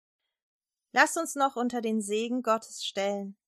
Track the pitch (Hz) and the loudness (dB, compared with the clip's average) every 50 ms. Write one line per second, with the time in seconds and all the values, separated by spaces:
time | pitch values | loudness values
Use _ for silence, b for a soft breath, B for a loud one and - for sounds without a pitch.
0 | _ _ _ _ _ _ _ _ _ _ _ _ _ _ _ _ _ _ _ 254 | _ _ _ _ _ _ _ _ _ _ _ _ _ _ _ _ _ _ _ 4
1 | 277 311 - 349 330 - - 285 277 277 269 233 240 247 240 247 226 226 220 220 | 6 6 4 -2 -4 -4 0 0 0 0 2 0 -2 0 -2 -2 -2 0 -2 -2
2 | 208 196 208 214 226 240 240 254 240 233 220 226 220 - - - - - - - | -2 0 -2 -2 0 0 -2 -2 2 2 0 0 0 -8 -12 -10 -10 -6 -4 -2
3 | 196 202 202 202 202 196 196 _ _ | -2 -2 -2 -4 -6 -8 -12 _ _